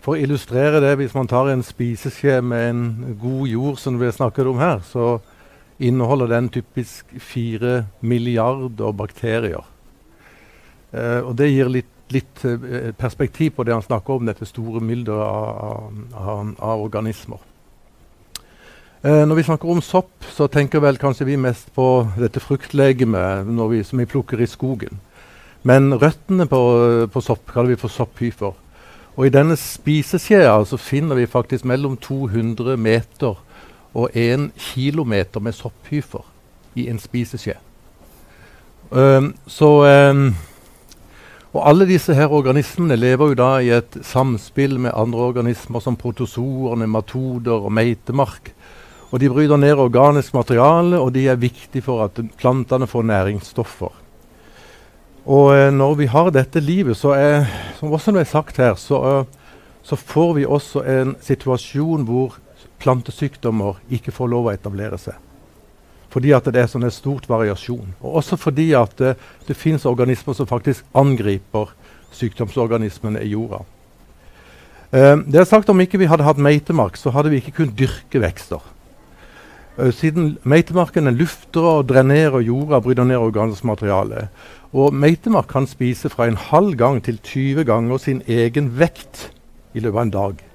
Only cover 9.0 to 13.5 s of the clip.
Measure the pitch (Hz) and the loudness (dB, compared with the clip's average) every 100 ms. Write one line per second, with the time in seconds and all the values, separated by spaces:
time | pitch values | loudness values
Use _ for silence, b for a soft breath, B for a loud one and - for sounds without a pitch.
9 | 101 - 117 113 110 82 - _ _ _ | -10 -8 -4 -4 -4 -8 -14 _ _ _
10 | _ b b b b b b b _ 117 | _ b b b b b b b _ -8
11 | 117 120 123 120 147 135 127 127 - _ | -4 -4 -4 -2 0 2 0 -2 -6 _
12 | _ 131 - - 135 120 123 127 120 107 | _ -6 -6 -8 -6 -6 -8 -10 -10 -8
13 | 127 - 127 - 156 | -8 -4 -6 -2 -4